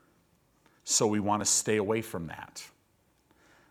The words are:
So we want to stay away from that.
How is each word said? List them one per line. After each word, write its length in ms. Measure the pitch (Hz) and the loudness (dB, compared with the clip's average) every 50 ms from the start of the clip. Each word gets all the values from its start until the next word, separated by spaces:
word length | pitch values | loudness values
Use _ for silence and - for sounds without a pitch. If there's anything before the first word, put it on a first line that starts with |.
| _ _ _ _ _ _ _ _ _ _ _ _ _ _ _ _ _ | _ _ _ _ _ _ _ _ _ _ _ _ _ _ _ _ _
So 220 | - - - 131 | -2 0 2 2
we 140 | 107 107 104 | 2 2 2
want 220 | 98 104 101 107 | 0 0 0 0
to 40 | 117 | 2
stay 300 | - - - - 120 110 | 2 2 2 2 2 2
away 240 | 107 101 98 110 113 | 2 2 2 0 -2
from 280 | 113 - - 92 85 76 | -2 -4 -6 -8 -8 -8
that. 360 | - - - - - - - - - _ _ _ _ _ _ _ _ _ _ _ _ _ _ - - - _ _ | -10 -12 -14 -14 -16 -16 -18 -18 -20 _ _ _ _ _ _ _ _ _ _ _ _ _ _ -20 -20 -20 _ _